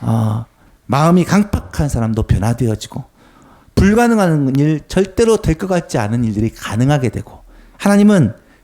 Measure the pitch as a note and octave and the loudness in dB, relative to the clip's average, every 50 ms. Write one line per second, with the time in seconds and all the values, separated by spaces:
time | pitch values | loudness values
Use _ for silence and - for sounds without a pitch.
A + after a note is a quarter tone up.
0 | A#2 A#2 A2+ A2+ A2 G#2+ G#2+ A2+ A#2 - _ _ _ _ _ _ _ - - C#3 | -4 -4 -2 -2 -2 -2 -2 -4 -6 -10 _ _ _ _ _ _ _ -4 0 0
1 | D#3 E3+ F3+ F3+ E3 - F3 G#3 G#3 G#3 - - - - - - D#3 C#3 - A#2 | 2 4 4 2 2 2 0 0 0 0 -2 -6 -6 -6 -6 -4 -4 -2 -2 -2
2 | A2 A2 A2 A2 G#2+ - - - G2+ A2+ A#2 A#2 B2+ A2+ G#2+ - - - - C3+ | -2 -2 -2 -2 0 0 0 0 0 -2 -2 -2 -2 -2 -4 -4 -8 -12 -14 -14
3 | - - _ _ _ _ _ _ - - - _ _ _ _ - F#3+ G3 G#3+ A#3 | -16 -16 _ _ _ _ _ _ -20 -20 -20 _ _ _ _ 0 2 2 4 2
4 | A#3+ A#3 A3+ G#3+ F#3+ E3+ D#3+ D3 C#3 C3 C3+ C#3 D3 D#3 D#3 D3 - - - F#3+ | 2 2 2 2 2 2 0 0 0 0 0 2 2 0 0 -2 -6 -4 -2 -2
5 | G3 G3 - - A#3 - - G#3 - - D#3+ - G3 F#3 F#3 F3 E3+ - - B2+ | -2 -2 -2 0 0 2 0 0 0 -2 -2 -2 -4 -4 -4 -4 -4 -4 -4 -4
6 | G#2+ G#2 A#2 B2 A#2+ A2 G2+ G#2 A2+ A2 - - - - G#2+ A2+ B2+ C#3 D3+ C#3 | -2 -2 -2 -2 -2 -2 -2 -2 -4 -4 -4 -8 -10 -6 -4 -2 0 0 0 0
7 | B2 G#2+ - G2+ - - - - - - - - - - - - - G3+ G3+ G3+ | 0 -2 -4 -6 -10 -12 -18 -20 -20 -20 -20 -20 -20 -20 -10 -4 0 2 4 4
8 | G3+ G#3 G#3 F3 C3 - - - _ _ _ _ | 4 4 4 4 2 0 -2 -6 _ _ _ _